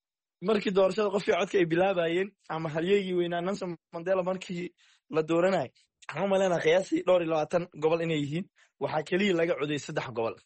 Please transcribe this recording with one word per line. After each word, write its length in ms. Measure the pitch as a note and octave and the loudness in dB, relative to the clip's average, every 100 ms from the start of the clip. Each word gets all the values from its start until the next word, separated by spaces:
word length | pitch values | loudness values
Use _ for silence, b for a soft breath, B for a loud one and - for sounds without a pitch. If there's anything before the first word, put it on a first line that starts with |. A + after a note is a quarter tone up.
| _ _ _ - | _ _ _ -8
Markii 300 | F3+ G#3 G#3+ | -2 0 2
doorashada 380 | F#3+ F#3+ F#3+ G#3 | 4 4 2 0
qofkii 240 | G3 - | 0 0
codka 240 | F3+ G3 G3+ | 0 2 2
ay 80 | E3+ | 2
bilaabayeen, 640 | E3 F#3+ F3+ E3 E3+ G3+ - - | 2 2 2 0 0 -2 -8 -10
ama 220 | D#3+ D#3+ | -6 -4
halyeegii 440 | D#3 F3 G3+ F#3 | -2 2 2 2
weynaa 280 | F3+ F3 F3 | -2 -2 -2
Nelson 300 | F3+ G3+ F#3 E3 _ | -4 -4 -6 -10 _
Mandela 340 | E3+ E3+ F#3+ | -8 -2 0
markii 400 | F3+ F#3+ - F3 - _ b b - | 0 -4 -6 -8 -8 _ b b -6
la 100 | D3+ | -2
dooranayay, 460 | D#3+ E3 F#3 F#3 B2 _ b _ | 0 2 2 2 -2 _ b _
waxaan 260 | - D3 G3 | -12 -4 0
u 20 | |
maleynayaa 360 | F#3+ F#3+ E3 | 2 2 2
qiyaastii 380 | D#3 F3+ F3+ - | 4 2 2 -2
dhowr 180 | - F3+ | 2 2
iyo 80 | E3 | 2
labaatan 320 | D#3+ D3+ F3 E3+ D#3 | -2 0 -2 -4 -2
gobol 220 | D#3 E3+ | 0 0
inay 180 | E3 D3+ | 0 -2
yihiin, 240 | C#3+ D#3+ - _ b - | -2 -4 -8 _ b -8
waxaa 220 | C3+ D3+ | -4 -4
keliya 300 | D3+ F#3 G3+ E3+ | 0 0 2 2
laga 180 | E3+ C#3+ | 0 0
codeeyay 240 | D3 D3 | -2 -4
saddex 280 | - D3+ C3+ | -6 -6 -6
gobol, 280 | A#2 A2+ - | -4 -4 -6